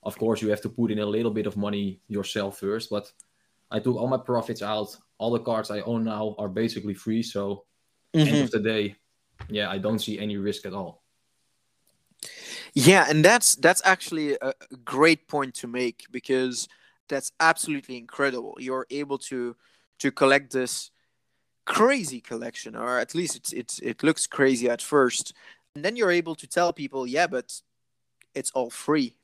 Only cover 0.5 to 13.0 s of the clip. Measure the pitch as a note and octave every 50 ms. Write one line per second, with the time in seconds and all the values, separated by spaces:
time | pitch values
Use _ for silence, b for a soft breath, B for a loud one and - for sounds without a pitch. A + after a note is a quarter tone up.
0.5 | G#2+ G#2 - - - - A#2+ A2 G#2+ G#2+ G#2 G#2 G#2 A2 A#2 A#2 G#2 G#2+ G#2 G#2+
1.5 | F#2+ G#2 G2+ G#2 G#2 G2+ G2+ G2 F#2 - _ _ G#2+ G2+ F#2+ - - A2 G2+ G2
2.5 | G2 - - G2 G#2 A2+ A2+ - G#2 G#2 G2+ - _ _ - _ _ _ _ _
3.5 | _ _ _ _ - A2 G#2 B2+ A#2+ F#2 A2+ B2+ C3 B2+ - - B2 A#2+ A#2 -
4.5 | A2+ - G#2 G2+ A2 G#2+ G#2+ - - - _ _ _ _ G#2+ A#2 A#2+ A2+ - A#2+
5.5 | A2+ A2 G#2+ - G#2 G#2 F2+ A2 A#2 A#2 A2+ A2+ G#2+ G#2 G#2+ G#2+ G#2 - G#2 G2+
6.5 | F#2 G#2 A2+ A2+ - - G2+ G#2 G2 - - A2 A2 A2+ A2+ - - G2+ G2+ G2+
7.5 | G2+ G2+ - _ _ _ _ _ _ _ _ _ - D#3+ D3+ C#3+ D3 D3 C#3 A#2+
8.5 | A2+ A2+ G#2 A2 A2+ A2 G#2 G2+ G2 _ _ _ _ _ _ _ _ _ - -
9.5 | G#2+ G#2 G2+ F2+ F#2 G2 F#2+ G#2 A2+ G#2+ - - G#2+ - G#2+ G#2+ G2+ G2+ G2 G#2
10.5 | G2 - - G2 F#2 G2+ F#2 E2 - _ _ _ _ _ _ _ _ _ _ _
11.5 | _ _ _ _ _ _ _ _ _ _ _ _ _ _ B B B B B B
12.5 | B B B B B C#3 B2 D3+ F#3+ F#3+